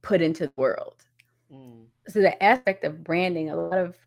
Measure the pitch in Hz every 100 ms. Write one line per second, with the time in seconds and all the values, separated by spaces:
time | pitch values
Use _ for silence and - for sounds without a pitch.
0 | - 190 160 160 151 - 131 - - _
1 | _ _ _ _ _ 135 131 113 113 _
2 | - 214 190 - 196 254 202 190 156 156
3 | 165 170 185 170 156 160 170 185 180 180